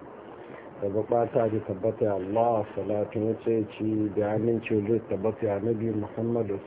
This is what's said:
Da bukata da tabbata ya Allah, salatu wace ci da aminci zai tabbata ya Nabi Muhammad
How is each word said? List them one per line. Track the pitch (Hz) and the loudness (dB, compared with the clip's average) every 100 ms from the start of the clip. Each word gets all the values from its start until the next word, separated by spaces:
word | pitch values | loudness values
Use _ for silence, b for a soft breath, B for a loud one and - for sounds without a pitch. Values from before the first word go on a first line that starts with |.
| - - - B B B B - | -16 -16 -16 B B B B -6
Da | 101 | -2
bukata | 104 104 117 117 127 113 | 0 2 2 4 4 2
da | 107 | 0
tabbata | - 95 110 107 | -2 -2 -2 2
ya | 107 | 2
Allah, | 95 95 110 117 110 104 | 0 0 4 4 4 0
salatu | 101 98 104 101 110 110 | -4 -2 0 0 0 0
wace | 113 117 113 107 - | 0 2 2 0 -2
ci | 110 107 107 95 | -2 0 0 2
da | 104 | 0
aminci | 107 117 113 113 110 101 | 2 2 0 2 0 2
zai | 113 - | 0 0
tabbata | 95 107 107 92 | -2 0 0 0
ya | 101 | 0
Nabi | 110 110 113 | 0 0 0
Muhammad | 107 101 - 113 117 107 98 | -2 -4 -2 0 0 0 -2